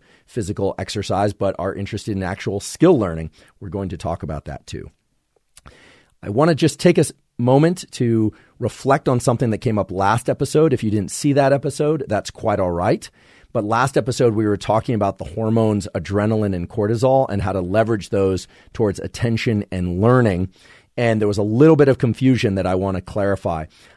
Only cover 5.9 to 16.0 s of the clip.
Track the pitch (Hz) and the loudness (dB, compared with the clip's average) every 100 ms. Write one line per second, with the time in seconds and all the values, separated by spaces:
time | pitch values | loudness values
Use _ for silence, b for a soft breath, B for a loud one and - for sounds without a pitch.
5.9 | b b b - 104 160 151 160 - 180 | b b b -6 0 2 4 0 2 2
6.9 | 180 151 - _ - 120 135 160 180 - | 4 2 -2 _ -4 2 4 4 0 -8
7.9 | - 120 113 107 b b b 117 - 131 | -4 0 2 0 b b b -8 -4 0
8.9 | 135 - 123 - 120 120 104 127 107 95 | 0 2 0 0 0 0 -2 -2 -2 -2
9.9 | 92 98 113 - 123 139 151 160 131 110 | 0 0 0 0 -4 0 2 2 2 0
10.9 | 104 95 - 147 139 139 139 139 - 147 | -2 -4 -4 0 2 2 2 -2 -4 -2
11.9 | 156 - 104 - - 110 104 90 85 92 | -2 -2 -4 -6 -8 -4 0 0 0 0
12.9 | 185 - b b b b 120 104 113 131 | -2 -4 b b b b -4 0 0 0
13.9 | - 117 120 123 107 107 101 - 107 - | 0 -2 2 2 2 0 0 0 0 0
14.9 | 117 101 - - - 110 113 110 104 82 | 0 0 -2 -8 -6 0 2 2 2 -2
15.9 | 98 | -8